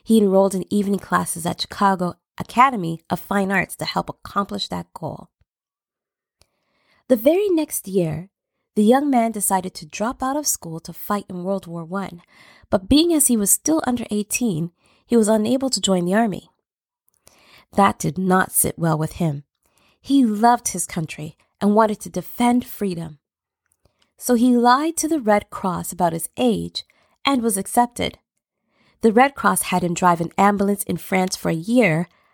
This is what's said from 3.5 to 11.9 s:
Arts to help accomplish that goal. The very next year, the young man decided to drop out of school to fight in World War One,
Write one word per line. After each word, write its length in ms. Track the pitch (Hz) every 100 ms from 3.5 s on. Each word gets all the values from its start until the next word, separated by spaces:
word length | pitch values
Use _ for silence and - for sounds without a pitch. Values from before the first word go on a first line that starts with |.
Arts 240 | 196 - -
to 80 |
help 260 | 160 180 -
accomplish 560 | - - 202 202 202 -
that 260 | 180 165
goal. 360 | - 156 - - _ _ _ _ _ _ _ _ _ _ _ _ _ _ _ _ _ -
The 80 |
very 340 | 240 254 359 415
next 360 | 320 294 - -
year, 440 | 190 165 156 190 _ _ _ _
the 80 | -
young 260 | 208 262 294
man 220 | 247 226
decided 440 | 214 - 190 185
to 120 | - 156
drop 340 | - 220 269
out 160 | 262 285
of 100 | 285
school 340 | - 165 160
to 120 | -
fight 340 | - - 208 -
in 160 | 180
World 240 | 180 196 170
War 160 | 170
One, 360 | 165